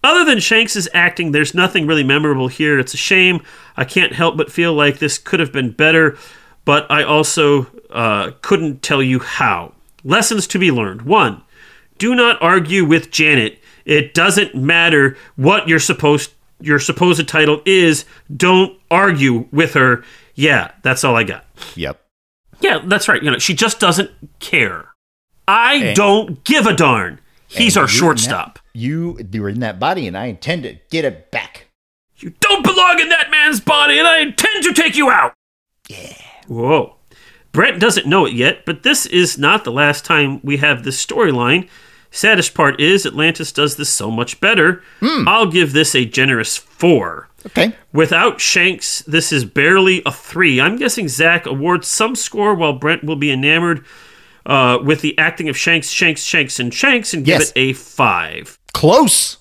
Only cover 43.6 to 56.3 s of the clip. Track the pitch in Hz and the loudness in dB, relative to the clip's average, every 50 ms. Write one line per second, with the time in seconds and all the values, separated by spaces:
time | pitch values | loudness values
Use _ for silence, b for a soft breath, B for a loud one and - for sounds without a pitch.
43.6 | 147 147 139 - 143 - - - 104 107 113 110 120 - - _ - 202 226 190 | -2 -2 -2 -6 -6 -4 -4 -4 -4 -4 -4 -4 -6 -6 -6 _ 0 0 2 4
44.6 | 156 170 180 - B B B B 202 269 320 269 - 175 196 226 226 180 160 180 | 4 2 2 -2 B B B B -2 -2 0 0 0 2 2 2 2 2 2 0
45.6 | 175 143 135 151 156 147 - 135 123 110 - 127 131 135 131 117 110 - - - | 0 2 2 0 0 2 0 -2 -2 -2 -2 0 0 0 0 -2 -2 -4 -6 -10
46.6 | - _ _ _ 165 175 170 120 92 85 82 73 - _ _ _ - - - - | -10 _ _ _ 2 4 4 2 2 -4 -10 -12 -16 _ _ _ -20 -6 -2 -2
47.6 | - 226 226 b b b - 147 160 147 165 165 208 240 - - - - - 185 | -2 -2 -2 b b b 0 0 2 2 2 2 2 0 0 -2 -4 -2 0 2
48.6 | 175 190 180 - - - - - - - 147 165 156 - 156 139 120 95 _ 143 | 0 0 -2 -4 -8 -8 -8 -10 -8 -2 -2 -2 -2 0 -2 -4 -4 -2 _ 0
49.6 | 139 165 185 196 190 190 185 180 - 139 - - - - - 165 185 160 131 123 | 2 4 4 4 4 2 0 0 -2 -8 -10 -10 -18 -12 -4 0 0 2 2 2
50.6 | 135 180 220 247 277 247 - 240 196 147 117 123 160 165 170 170 - - 135 139 | 2 0 0 -2 -4 -4 -2 -4 -6 -6 -2 0 2 2 2 0 -2 -6 -6 -2
51.6 | 143 175 180 175 - - - - 220 233 262 - - - - 214 208 208 208 170 | 0 0 0 -2 -2 -4 -2 -2 -2 -2 -2 -6 -8 -6 -4 -2 0 0 0 0
52.6 | 165 151 139 127 139 151 165 156 - 151 160 143 143 147 135 131 135 147 156 165 | 0 -2 -2 -2 -2 -2 -2 -2 -4 -6 -4 -2 -2 -2 -2 0 0 0 0 2
53.6 | 175 170 165 135 B B B B B B B B B B B B B - 135 135 | 0 0 -2 -4 B B B B B B B B B B B B B 0 2 2
54.6 | 131 123 123 123 - 139 156 - - 151 - - 160 170 - - 170 156 131 - | 4 4 2 2 0 0 -2 0 -2 -4 0 0 0 0 -2 -4 -6 -6 -4 -2
55.6 | - 165 165 165 135 - - - 180 165 151 - - - | 0 0 0 0 -2 -4 -4 0 0 0 0 -2 -6 -4